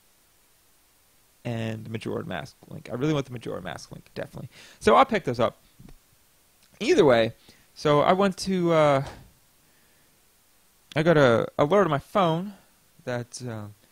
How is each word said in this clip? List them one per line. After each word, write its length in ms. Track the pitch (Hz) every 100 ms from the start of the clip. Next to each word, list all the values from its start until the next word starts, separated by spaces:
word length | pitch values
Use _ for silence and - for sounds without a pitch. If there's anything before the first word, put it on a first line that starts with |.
| _ _ _ _ _ _ _ _ _ _ _ _ _ _
and 420 | 120 113 113 110 110
the 40 |
Majora 340 | 113 113 110
Mask 320 | - 90 - _ -
Link. 200 | - -
I 20 |
really 200 | 120 147
want 120 | 147 135
the 60 |
Majora 300 | 123 113 95
Mask 300 | 90 - -
Link, 200 | - -
definitely. 360 | - - - - - - -
So 160 | 214 220
I'll 100 | 262
pick 180 | 214
those 160 | - 120
up. 180 | 110 - _ _ - - _ _ _ _ _ _ _ -
Either 240 | 226 339
way, 300 | 151 117 113 - _ - _
so 280 | - 151 147
I 120 | -
went 240 | 185 202 185
to, 320 | 190 185 170
uh, 340 | 160 151 139 139 - - _ _ _ _ _ _ _ _ _ _ _ _ _ _ _ - 147
I 60 |
got 160 | 160 156
a 300 | 131 113 - -
alert 280 | 147 202 175
on 40 |
my 100 | 139
phone 540 | - 214 175 160 202 196 _ _ _ _ -
that, 360 | 123 120 -
uh, 240 | 127 110 104 104 _